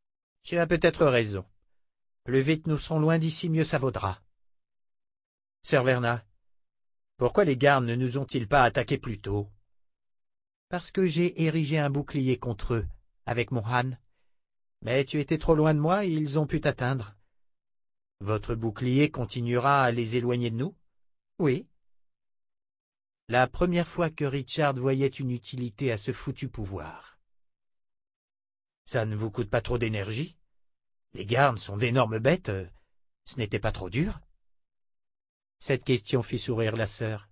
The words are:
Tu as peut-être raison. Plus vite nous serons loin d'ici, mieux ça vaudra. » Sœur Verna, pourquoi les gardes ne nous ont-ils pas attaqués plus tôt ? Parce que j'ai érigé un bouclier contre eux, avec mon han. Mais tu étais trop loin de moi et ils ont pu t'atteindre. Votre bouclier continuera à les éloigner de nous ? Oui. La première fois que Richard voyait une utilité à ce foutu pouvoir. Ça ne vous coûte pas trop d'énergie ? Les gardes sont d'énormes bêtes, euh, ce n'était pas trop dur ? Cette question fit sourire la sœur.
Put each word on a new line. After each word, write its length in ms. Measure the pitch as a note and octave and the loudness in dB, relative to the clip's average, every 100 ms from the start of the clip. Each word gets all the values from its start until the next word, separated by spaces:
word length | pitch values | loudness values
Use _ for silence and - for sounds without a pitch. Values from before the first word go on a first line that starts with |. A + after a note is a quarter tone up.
| _ _ _ _ | _ _ _ _
Tu 160 | - E3+ | -4 0
as 80 | E3 | 2
peut-être 400 | F3 E3+ - D3+ | 4 4 4 4
raison. 380 | B2 G#2+ G2 - _ _ _ _ _ _ _ | 6 2 -4 -8 _ _ _ _ _ _ _
Plus 180 | - C3 | 0 2
vite 240 | C3+ D#3 D#3+ | 2 0 0
nous 120 | D3+ | -2
serons 200 | - D#3+ | 0 2
loin 200 | D#3 E3 | 4 4
d'ici, 300 | D#3+ - E3+ | 0 -2 0
mieux 160 | D#3+ | 0
ça 140 | D3 D3 | 0 0
vaudra. » 420 | C3 G#2 G2 F2+ _ _ _ _ _ _ _ _ _ _ _ _ _ _ | 0 -2 -4 -6 _ _ _ _ _ _ _ _ _ _ _ _ _ _
Sœur 220 | - C#3+ | 0 2
Verna, 400 | B2+ B2 A#2 A#2+ - _ _ _ _ _ _ _ _ - | 4 2 0 -2 -6 _ _ _ _ _ _ _ _ -2
pourquoi 280 | B2 - | 2 4
les 120 | F3+ B2+ | 4 4
gardes 280 | C#3 C#3 | 4 4
ne 100 | A#2 | 2
nous 240 | A#2+ B2+ C3+ | 0 -2 -2
ont-ils 300 | C3 C3+ G#2 | -4 -4 2
pas 140 | C#3+ | 4
attaqués 360 | A#2+ C#3 A#2 C#3 | 4 2 -2 -2
plus 220 | B2+ G#2 | -4 -8
tôt ? 300 | G2+ G#2 G2+ - _ _ _ _ _ _ _ _ _ _ _ | -4 -4 -4 -12 _ _ _ _ _ _ _ _ _ _ _
Parce 220 | F3+ - | -10 -4
que 160 | - F#3 | 0 2
j'ai 360 | D3+ F3 E3 | 2 0 2
érigé 360 | D#3+ D#3+ D3 D#3 | 0 0 0 0
un 120 | C#3+ | 0
bouclier 480 | C#3+ C#3+ C#3+ C3 B2 | -2 -2 -2 0 0
contre 360 | B2 A2 - | -2 -4 -2
eux, 140 | A#2 F#2 - _ _ - | -2 -2 -10 _ _ -6
avec 240 | A#2 A#2 | -4 -2
mon 140 | B2 | -4
han. 340 | G#2+ B2 C3 B2 _ _ _ _ _ _ _ _ | 0 -2 -2 -6 _ _ _ _ _ _ _ _
Mais 220 | A2+ C3 | -2 0
tu 140 | C3+ D3+ | 0 -2
étais 200 | C#3+ D#3+ | 0 0
trop 160 | - | 4
loin 200 | D#3 D#3 | 4 6
de 60 | D3+ | 4
moi 240 | D#3 G3 | 2 2
et 60 | G3 | 0
ils 280 | D#3 D3 D3+ | 0 0 0
ont 80 | D3+ | 0
pu 140 | D#3+ | 0
t'atteindre. 540 | D3 - B2 C3+ G2+ - _ _ _ _ _ _ _ _ _ - | 0 0 -2 -2 -6 -16 _ _ _ _ _ _ _ _ _ -10
Votre 340 | G2 G#2+ - | -4 -4 -2
bouclier 560 | A2+ A2+ G#2+ B2+ C3 D3+ | -4 -4 -2 0 2 2
continuera 720 | C#3+ A#2 B2+ A#2+ B2 C3+ C#3+ | 0 -6 -4 -2 0 2 4
à 80 | B2 | 2
les 260 | A#2+ A2+ B2 | 0 -2 -2
éloigner 340 | A#2+ B2 A#2+ | 0 0 -2
de 60 | A2+ | -2
nous ? 200 | D#3+ - _ _ _ _ _ - | -6 -8 _ _ _ _ _ -2
Oui. 280 | D#3 C#3 B3+ _ _ _ _ _ _ _ _ _ _ _ _ _ _ _ - | 0 0 -4 _ _ _ _ _ _ _ _ _ _ _ _ _ _ _ -2
La 180 | A#2+ B2+ | 2 2
première 400 | - F3 F3 E3+ | 2 0 2 -2
fois 240 | - E3 | -2 -4
que 140 | D#3+ | -2
Richard 500 | C#3+ C#3 C3 - D3 | -4 -4 -4 0 0
voyait 320 | C3 C3 C3+ C3+ | 2 0 2 0
une 240 | - C3 | 0 -4
utilité 640 | A#2+ - B2+ B2 - C#3 | -6 -8 -8 -8 -4 -2
à 40 | A2 | -2
ce 160 | - | -4
foutu 360 | A#2+ - C3 C3+ | -6 -8 -8 -10
pouvoir. 720 | - G2 F#2+ D#2 - - _ _ _ _ _ _ _ _ _ _ _ _ _ _ _ _ _ | -8 -8 -8 -10 -16 -20 _ _ _ _ _ _ _ _ _ _ _ _ _ _ _ _ _
Ça 200 | - B2 | -6 -4
ne 120 | A2 G#2 | -2 -4
vous 140 | A2 | -4
coûte 180 | G#2 A2 | -6 -2
pas 120 | A#2+ | -2
trop 180 | - B2 | -2 -2
d'énergie ? 580 | A2+ G#2+ G2 A2 E3+ - _ _ _ _ _ _ _ | -2 -2 -4 -6 -8 -12 _ _ _ _ _ _ _
Les 140 | - G2+ | -12 -2
gardes 320 | A#2+ C#3 A2 | 2 2 2
sont 180 | - G2+ | -6 -2
d'énormes 420 | A#2+ B2+ A2+ A2 | 2 2 2 2
bêtes, 300 | C3 F#3 - | 2 2 0
euh, 180 | F#2+ F2 - _ _ _ _ | -4 -6 -14 _ _ _ _
ce 120 | - C3+ | -10 -6
n'était 200 | G#2 C3 | -4 -2
pas 120 | A2 | -2
trop 160 | - F2+ | -4 -4
dur ? 320 | A2+ F#3+ - - _ _ _ _ _ _ _ _ _ _ _ _ _ | -2 -2 -4 -14 _ _ _ _ _ _ _ _ _ _ _ _ _
Cette 260 | - C3 | -4 -2
question 380 | - B2 - B2+ | 0 -2 0 -2
fit 160 | - A#2+ | -2 -6
sourire 380 | - A2+ A2 A2+ | -4 -2 -2 -2
la 100 | G#2 | -4
sœur. 420 | - A2+ G#2+ - | -4 -8 -8 -14